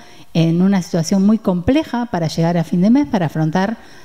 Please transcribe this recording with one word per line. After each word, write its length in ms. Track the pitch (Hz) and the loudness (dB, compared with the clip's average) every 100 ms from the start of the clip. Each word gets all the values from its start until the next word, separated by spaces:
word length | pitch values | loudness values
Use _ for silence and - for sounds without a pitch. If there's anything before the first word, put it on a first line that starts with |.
| - - - | -14 -20 -8
en 300 | 170 165 170 | 0 0 2
una 180 | 190 196 | 2 0
situación 420 | 170 175 160 196 | -2 -4 0 2
muy 140 | 196 220 | 2 2
compleja 720 | - 180 170 285 311 240 240 | 0 -2 0 0 0 -6 -4
para 200 | 175 156 | -4 -4
llegar 300 | - 165 175 | -2 0 0
a 60 | |
fin 180 | 160 180 | -2 0
de 80 | 196 | 2
mes, 180 | 262 285 | 2 2
para 200 | 208 156 | -2 -2
afrontar 500 | 156 160 185 196 226 - - | -2 -2 0 -2 -6 -14 -20